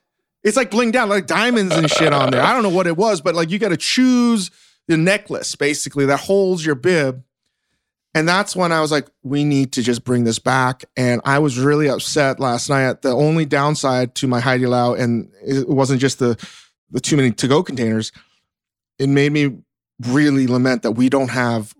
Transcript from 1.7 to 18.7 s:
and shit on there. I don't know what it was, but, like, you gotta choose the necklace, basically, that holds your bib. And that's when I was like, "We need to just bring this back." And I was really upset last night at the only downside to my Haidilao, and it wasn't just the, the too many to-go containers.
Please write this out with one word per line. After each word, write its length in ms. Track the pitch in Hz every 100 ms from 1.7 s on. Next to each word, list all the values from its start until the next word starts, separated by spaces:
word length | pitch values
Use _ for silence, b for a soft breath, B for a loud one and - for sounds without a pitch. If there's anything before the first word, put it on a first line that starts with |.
and 140 | 165 156
shit 220 | - 160
on 180 | 143 131
there. 100 | 127
I 100 | 156
don't 100 | 247
know 60 | 208
what 180 | 175 175
it 100 | 165
was, 220 | 220 190
but, 120 | 180
like, 140 | 170 165
you 80 | 196
gotta 180 | 214 160
choose 720 | - - 254 247 240 226 180 b b b -
the 100 | 160
necklace, 560 | 165 208 202 135 -
basically, 500 | - 143 147 143 143 139
that 120 | 139
holds 460 | - 196 190 180 156
your 80 |
bib. 480 | 139 175 175 135 127 - _ _ _ _ _ _ _ _
And 140 | 156 160
that's 260 | 180 202
when 160 | 180 175
I 80 | 165
was 80 | 156
like, 140 | 151 - _
"We 200 | 131 143
need 300 | 147 139 131
to 100 | -
just 220 | 117 117
bring 200 | - 123
this 140 | 117 113
back." 460 | 123 131 127 127 - -
And 260 | 127 120
I 140 | 135 139
was 200 | 151 123
really 300 | 139 147 147
upset 500 | 107 - 156 139 123
last 300 | 131 117 -
night 160 | 139 131
at 140 | 113
the 100 | 135 120
only 300 | 151 165 147
downside 680 | 143 143 151 139 127 123 -
to 100 | 131
my 160 | 123
Haidilao, 560 | 127 127 127 123 120 120
and 300 | 123 117 - -
it 260 | 107 135 127
wasn't 320 | 139 131 135
just 160 | 131 -
the, 180 | 123 110 B B B B _
the 100 | 123
too 160 | - 151
many 140 | 131
to-go 320 | 107 131 143
containers. 500 | 185 131 113 110 110 b b b b _ _